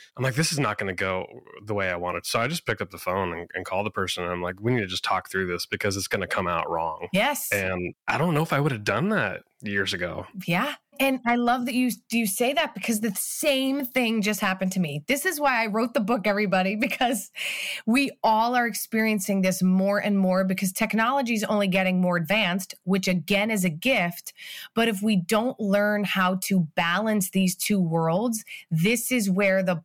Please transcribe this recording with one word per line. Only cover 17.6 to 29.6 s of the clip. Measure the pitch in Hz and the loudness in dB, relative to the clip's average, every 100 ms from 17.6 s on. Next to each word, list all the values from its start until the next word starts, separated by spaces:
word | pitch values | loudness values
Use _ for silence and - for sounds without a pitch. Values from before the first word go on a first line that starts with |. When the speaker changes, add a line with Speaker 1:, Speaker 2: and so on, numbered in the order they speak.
| - - | -8 -4
Speaker 2:
we | - 254 277 - | 2 2 2 0
all | 226 220 233 | 2 4 4
are | 247 233 | 2 0
experiencing | - - 220 220 214 196 196 | -2 -4 0 2 0 0 2
this | 185 185 | 2 2
more | 185 185 196 202 | 4 4 4 2
and | 208 196 | 2 2
more | 185 185 | 2 2
because | 190 185 190 | 0 0 -2
technology | - 220 214 226 277 240 | -2 0 2 2 2 0
is | 226 | -2
only | 208 208 202 | 0 2 2
getting | 190 185 185 | 2 2 2
more | 180 175 | 2 2
advanced, | 160 214 185 185 - - | 0 2 2 0 -4 -8
which | 175 196 185 | -2 0 2
again | 180 151 202 214 | 0 0 0 2
is | 220 | 0
a | 180 | 0
gift. | 156 254 247 175 - - - - - - | 0 0 0 0 -4 -14 -18 -16 -16 -6
But | - 226 | 0 0
if | 196 | 2
we | 214 202 | 2 2
don't | 170 214 240 262 | 2 0 0 -2
learn | 208 202 208 208 | 2 2 4 2
how | 196 190 185 190 | 0 2 2 0
to | - 190 160 - | 2 2 2 0
balance | 170 180 220 214 185 | 0 2 2 0 0
these | 190 185 - | 2 2 0
two | - 208 | 0 2
worlds, | 170 165 165 175 240 220 - - - | 2 2 2 2 0 -2 -8 -18 -4
this | 160 185 240 - | 0 2 2 0
is | 254 196 | 0 2
where | 185 202 190 | 2 4 4